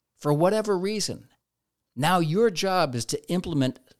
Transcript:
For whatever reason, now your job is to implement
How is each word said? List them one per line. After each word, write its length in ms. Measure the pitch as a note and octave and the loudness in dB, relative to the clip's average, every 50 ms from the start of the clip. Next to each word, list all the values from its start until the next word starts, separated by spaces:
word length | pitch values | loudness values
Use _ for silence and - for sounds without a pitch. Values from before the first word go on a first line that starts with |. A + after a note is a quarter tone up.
| _ _ _ _ | _ _ _ _
For 160 | - D3 D3 | -2 0 2
whatever 420 | D3 E3+ F#3 G#3 A3 G#3 G#3+ G3+ | 2 4 2 2 2 0 0 -2
reason, 520 | F3+ F#3 G3 A3 G#3 - - G2+ - - - _ _ _ _ _ _ _ _ _ _ _ _ _ | -2 -2 -2 -2 -4 -4 -6 -6 -10 -14 -20 _ _ _ _ _ _ _ _ _ _ _ _ _
now 220 | - C#3 D3+ G#3+ F3+ | -2 0 2 2 2
your 320 | E3+ D3+ D#3+ G3+ A#3 A#3 | 2 2 2 2 2 2
job 460 | F#3 D3+ F#3+ F#3+ F#3 F#3 E3 C#3 B2+ | 0 0 -2 0 0 2 0 0 -2
is 100 | A#2+ A2 | -4 -4
to 240 | - - C#3 - - | -4 -6 -6 -4 -4
implement 480 | E3 F3+ F3 F#3 E3 C#3+ C3 B2+ B2 - _ _ _ | -4 -2 -2 -2 0 0 0 0 -2 -6 _ _ _